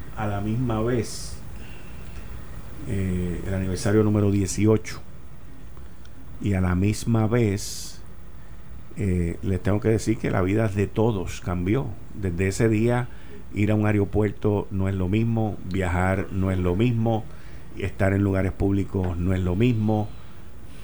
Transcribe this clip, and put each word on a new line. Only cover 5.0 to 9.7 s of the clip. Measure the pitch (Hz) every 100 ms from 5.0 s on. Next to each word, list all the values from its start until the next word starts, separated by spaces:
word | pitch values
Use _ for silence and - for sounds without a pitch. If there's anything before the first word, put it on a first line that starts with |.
| - - - - - - - - - - - - - -
Y | 107
a | 92
la | 92
misma | 90 101 107 - 113 110
vez, | 120 107 98 - - - - - - - - - - - - - -
eh, | 98 90 85 85
les | 95 92
tengo | 98